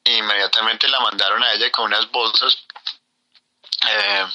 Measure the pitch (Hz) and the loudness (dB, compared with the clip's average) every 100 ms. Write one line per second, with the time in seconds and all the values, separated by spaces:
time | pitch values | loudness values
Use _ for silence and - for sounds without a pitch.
0 | - 117 107 101 98 113 110 113 135 135 | 0 0 0 0 2 0 0 0 0 2
1 | 113 101 98 107 120 104 123 - 110 104 | 0 0 0 2 0 0 -2 -2 0 0
2 | 110 120 113 - 131 - - - - - | -2 -2 0 0 0 -2 -4 -16 -14 -16
3 | _ _ _ _ _ _ - - 117 107 | _ _ _ _ _ _ -10 -2 0 0
4 | 101 98 95 | 0 0 -2